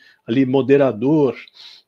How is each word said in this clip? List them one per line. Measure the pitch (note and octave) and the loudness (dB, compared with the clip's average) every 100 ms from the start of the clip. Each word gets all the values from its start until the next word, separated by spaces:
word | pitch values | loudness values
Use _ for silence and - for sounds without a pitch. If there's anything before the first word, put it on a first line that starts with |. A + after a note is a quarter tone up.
| _ _ - | _ _ -6
ali | A#2 | -2
moderador, | C3 C3+ B2 C#3 C3+ G#2+ B2+ D#3 C3+ A#2 - _ - - | 0 0 2 2 2 -2 -2 0 0 -2 -14 _ -20 -20